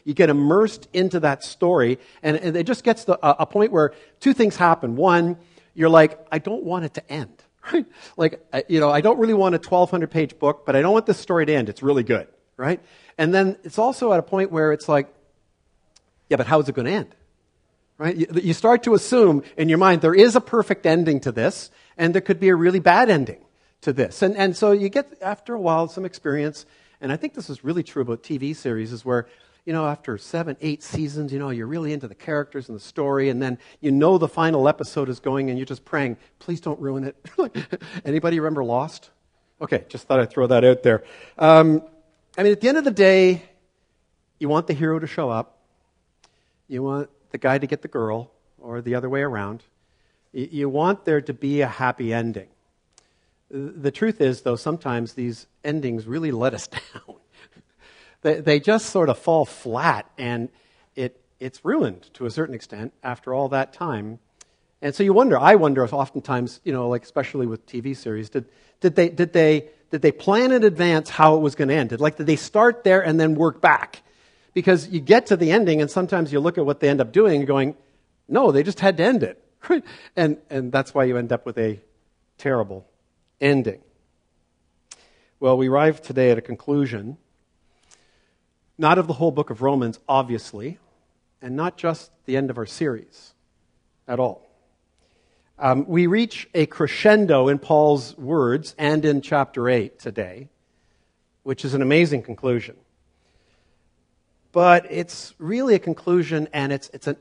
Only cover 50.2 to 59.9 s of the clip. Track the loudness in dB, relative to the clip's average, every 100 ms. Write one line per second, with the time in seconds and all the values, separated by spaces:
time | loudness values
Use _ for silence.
50.2 | _ -12 -10 -6 -6 -2 -2 -2 -2 -4
51.2 | -4 -8 -4 -2 -2 -2 -4 -4 -4 -4
52.2 | -4 -8 -14 _ _ _ _ _ _ _
53.2 | _ _ _ -14 -14 -6 -6 -2 -4 0
54.2 | 0 0 -4 -4 -4 -6 -6 -6 -6 -8
55.2 | -8 -8 -16 _ -8 -6 -6 -8 -8 -8
56.2 | -6 -2 -4 -4 -12 -16 -16 -20 -20 -20
57.2 | _ _ _ _ _ _ _ _ _ _
58.2 | -2 -2 0 0 2 0 0 -2 0 0
59.2 | 0 0 -2 -6 -10 -4 -2